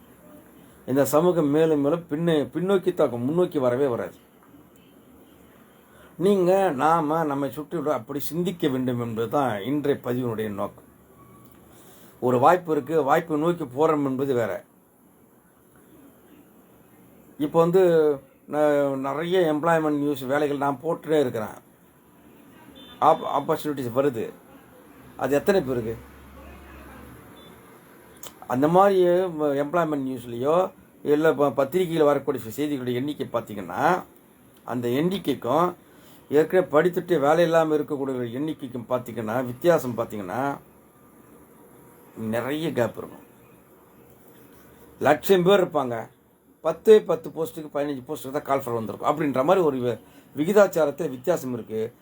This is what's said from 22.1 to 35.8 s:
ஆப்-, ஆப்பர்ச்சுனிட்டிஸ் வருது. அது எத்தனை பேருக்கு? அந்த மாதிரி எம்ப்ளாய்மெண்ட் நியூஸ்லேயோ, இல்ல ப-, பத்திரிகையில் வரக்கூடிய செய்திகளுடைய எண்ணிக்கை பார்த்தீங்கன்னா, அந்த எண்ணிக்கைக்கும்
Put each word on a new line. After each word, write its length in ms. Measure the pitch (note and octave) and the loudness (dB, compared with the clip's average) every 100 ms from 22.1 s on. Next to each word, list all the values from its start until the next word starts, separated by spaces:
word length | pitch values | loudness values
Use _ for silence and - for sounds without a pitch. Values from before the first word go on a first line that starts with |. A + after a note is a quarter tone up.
| _ - - - - - - - - | _ -20 -20 -20 -20 -20 -20 -16 0
ஆப்-, 260 | C3+ E3 E3 C#3 | 2 2 0 -4
ஆப்பர்ச்சுனிட்டிஸ் 540 | C#3+ D3+ D3+ C#3 B2 B2 | -2 -4 -4 -6 -4 0
வருது. 360 | C#3 B2 E2 - - - - - - - - - | 0 -2 -8 -10 -20 -20 -20 -20 -20 -20 -18 -8
அது 180 | C3 | -2
எத்தனை 260 | C#3+ E3+ G3 | 0 2 0
பேருக்கு? 360 | C3 A#2+ A2 A2+ - - - - - - - - - - - - - - - - - - - - - - - - - | 0 -4 -6 -8 -14 -20 -20 -20 -20 -20 -20 -20 -20 -20 -20 -20 -20 -20 -20 -20 -20 -20 -20 -20 -20 -20 -20 -14 -6
அந்த 220 | B2+ D3+ | 0 4
மாதிரி 360 | F3+ G3+ F#3+ F3 F3+ F#3 D#3 | 6 6 6 4 4 0 -2
எம்ப்ளாய்மெண்ட் 680 | D3+ C#3 C#3+ F3 D#3+ D3 C3 | -2 -2 -2 -2 -2 -2 -4
நியூஸ்லேயோ, 640 | C3 A#2+ A#2 C3+ E3+ F#3+ - - - | -8 -10 -4 0 0 0 -6 -20 -8
இல்ல 320 | C#3+ D3+ D#3+ | 0 2 4
ப-, 160 | D3+ C#3+ | 4 2
பத்திரிகையில் 540 | B2+ C3+ F3+ F3 E3 | 0 0 0 0 2
வரக்கூடிய 400 | D3 C#3 C#3+ C3 A2+ G#2+ | 4 2 0 -6 -6 -6
செய்திகளுடைய 360 | D3 C#3 B2 | -4 -4 -4
எண்ணிக்கை 360 | B2 C#3+ C#3+ B2 | -4 -4 -6 -6
பார்த்தீங்கன்னா, 680 | A#2+ A2 G2+ E2+ F#2+ D3 F#3 - - _ _ _ - | -6 -6 -10 -8 0 2 2 -2 -20 _ _ _ -18
அந்த 240 | - B2 A#2+ | -8 -4 -2
எண்ணிக்கைக்கும் 840 | B2+ F3 F#3+ D#3 B2 A#2 D3 F3+ - | 0 -2 -2 -4 -4 -2 0 0 -4